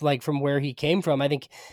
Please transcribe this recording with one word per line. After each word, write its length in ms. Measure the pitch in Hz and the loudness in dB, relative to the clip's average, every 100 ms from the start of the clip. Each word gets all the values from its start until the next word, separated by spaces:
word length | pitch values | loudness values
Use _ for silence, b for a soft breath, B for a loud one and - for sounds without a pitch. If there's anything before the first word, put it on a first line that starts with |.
like, 220 | 151 135 | 0 0
from 180 | - 143 | 0 -2
where 180 | 143 143 | 2 0
he 140 | 139 | 0
came 300 | 127 151 185 | -2 0 0
from. 180 | 175 139 | 2 2
I 80 | 139 | 2
think 200 | 143 - B B | -2 -6 B B